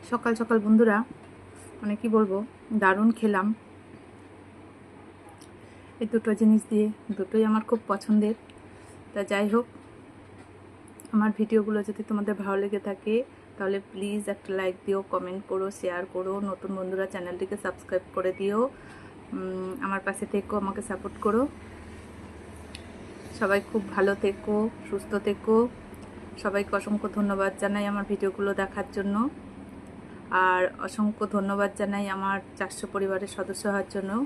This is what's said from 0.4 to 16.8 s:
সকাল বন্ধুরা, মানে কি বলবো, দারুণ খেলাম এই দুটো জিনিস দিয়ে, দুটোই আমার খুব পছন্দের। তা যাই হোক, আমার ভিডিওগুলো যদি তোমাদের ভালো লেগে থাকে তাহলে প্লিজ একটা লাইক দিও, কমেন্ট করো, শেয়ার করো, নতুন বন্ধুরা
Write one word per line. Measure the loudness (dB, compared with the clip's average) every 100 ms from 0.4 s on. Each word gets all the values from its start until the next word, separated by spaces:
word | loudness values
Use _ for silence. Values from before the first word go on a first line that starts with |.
সকাল | 4 4 8
বন্ধুরা, | 8 10 6 0 -8 -18 -20 -20 -20 -18 -8
মানে | -4 -2
কি | 4 4
বলবো, | 4 2 -4 -12 -2 4
দারুণ | 4 6 4 4
খেলাম | 2 4 2 -2 -6 -20 -20 -20 -20 -20 -20 -20 -20 -20 -20 -20 -20 -20 -20 -20 -20 -20 -20 -20 -20 -20 -20 -8
এই | 0
দুটো | 0 2 6
জিনিস | 8 8 6
দিয়ে, | 2 2 0 -6 -4
দুটোই | 0 4 4
আমার | 4 2
খুব | 0 2
পছন্দের। | -2 4 4 4 0 -6 -20 -20 -20 -20 -20 -10
তা | -6 0
যাই | 2 4
হোক, | 2 0 -10 -20 -20 -20 -20 -20 -20 -20 -20 -20 -20 -20 -20 0
আমার | 2 2 2
ভিডিওগুলো | 2 2 2 -2 -2
যদি | -6 -4
তোমাদের | -2 -2 -4
ভালো | -2 -2
লেগে | 0 -2 -4
থাকে | -6 0 0 -2 -12 -20 -6
তাহলে | -2 -2 -6
প্লিজ | -6 -4 -4 -4
একটা | -8 -4 -2
লাইক | -2 -2 -2
দিও, | -2 0
কমেন্ট | -4 -4 -8 -4
করো, | -2 -2 -4
শেয়ার | -4 -4 -4
করো, | -4 -4 -2 -4
নতুন | -6 -6
বন্ধুরা | -6